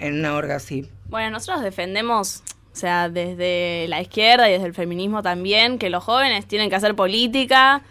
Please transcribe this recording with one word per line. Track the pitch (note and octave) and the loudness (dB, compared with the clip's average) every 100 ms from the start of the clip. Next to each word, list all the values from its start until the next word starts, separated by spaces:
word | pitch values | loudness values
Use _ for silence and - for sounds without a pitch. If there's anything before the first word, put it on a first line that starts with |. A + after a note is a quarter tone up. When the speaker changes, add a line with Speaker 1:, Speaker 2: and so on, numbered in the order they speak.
Speaker 1:
en | D3 D3 | -6 -4
una | D#3 | -2
orga | D3 D3 C#3+ | -4 -4 -6
así? | - C3+ - - - | -6 -10 -10 -18 -10
Speaker 2:
Bueno, | A3 A3 | -6 -6
nosotros | A3 - F4 | -6 -6 -6
defendemos, | G3+ F#3+ F3+ G3+ A#3 A3+ F#3+ - - - _ | -6 -6 -6 -4 0 -2 -2 -8 -14 -18 _
o | - | -6
sea, | F3 F3 F3 | -2 0 0
desde | F3 F3 F3 F3+ F3 F3 E3+ E3 | -2 -6 -4 -2 0 -2 -4 -4
la | D#3 | -4
izquierda | F#3 G#3+ A3 B3 A3 | -4 2 6 8 6
y | |
desde | F3+ F3+ | 4 -2
el | |
feminismo | F3 F3 F3 G3 G#3+ | -6 -6 -4 -4 -2
también, | F#3+ F3+ F#3+ G#3+ A#3+ B3 | -2 -4 0 2 2 0
que | G3 | -4
los | F3 | -4
jóvenes | A3 B3 C4+ G#3 G3+ | 0 0 2 0 -4
tienen | G#3 G#3 | -2 0
que | F#3+ | 0
hacer | G#3 G3+ | 0 0
política, | F#3+ A3 A#3+ C4+ B3+ C4 C4 C#4 - | 0 2 0 0 4 6 6 4 -2